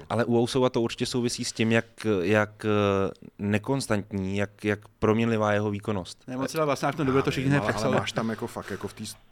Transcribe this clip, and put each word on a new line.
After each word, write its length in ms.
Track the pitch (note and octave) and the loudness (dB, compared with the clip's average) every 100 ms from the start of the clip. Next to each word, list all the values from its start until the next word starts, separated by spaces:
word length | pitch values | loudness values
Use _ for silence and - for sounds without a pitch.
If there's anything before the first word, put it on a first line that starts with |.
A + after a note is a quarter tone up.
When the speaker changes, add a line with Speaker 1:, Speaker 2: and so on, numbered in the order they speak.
| - | -4
Speaker 1:
Ale 160 | A2 A#2+ | -2 2
u 120 | A#2 | 2
Ousova 300 | A#2+ C3 B2+ | 2 2 2
to 120 | B2+ | 2
určitě 240 | A#2 - B2 | -2 -2 -2
souvisí 400 | B2+ A#2+ - B2 | 0 -2 -2 -4
s 60 | |
tím, 200 | - A2+ | 0 2
jak, 140 | A2+ - - A2 G2 | 2 0 -4 0 0
jak, 440 | E2+ G#2+ G#2 G#2 G#2+ | 4 4 2 -2 0
eh, 460 | G#2 G2+ G2 F#2+ - - - | 2 4 2 0 -4 -16 -6
nekonstantní, 1000 | G2+ G#2 G#2+ C3+ - G#2+ G#2 G2+ F#2+ G2+ | -2 0 0 -2 0 -2 -2 -4 -2 -2
jak, 280 | G2+ - G#2 | -2 -2 -2
jak 140 | G2+ - _ | -2 -6 _
proměnlivá 540 | G#2+ G#2+ A#2 A2 G#2+ | 2 4 2 2 2
jeho 180 | G#2 G#2 | 2 0
výkonnost. 520 | G2+ G2+ G#2 F2 - - | -2 -4 -4 -6 -14 -10
Speaker 2:
Ne, 100 | B2+ | -6
moc 140 | C3 | -4
teda 140 | D#3+ D3+ | -2 0
vlastně, 200 | C3+ D3 | 0 -2
jak 100 | C#3+ | 0
to 80 | |
dobře, 180 | C3+ C3+ | 2 2
to 60 | C3+ | 2
Speaker 3:
Já 40 | |
Speaker 2:
všichni 180 | C3+ C3+ | 0 2
Speaker 3:
vím, 40 | |
ale, 80 | C#3+ | 2
ale 60 | G#2+ | 0
Speaker 2:
nepřepsali. 280 | - C3+ - | 0 0 0
Speaker 3:
máš 160 | F#2+ | -2
tam 180 | - A2+ | -4 -4
jako 180 | A2 A2+ | -4 -6
fakt 240 | G#2 - | -8 -10
jako 160 | F#2+ G2 | -8 -8
v 60 | |
té 100 | - G#2+ - - | -10 -14 -14 -20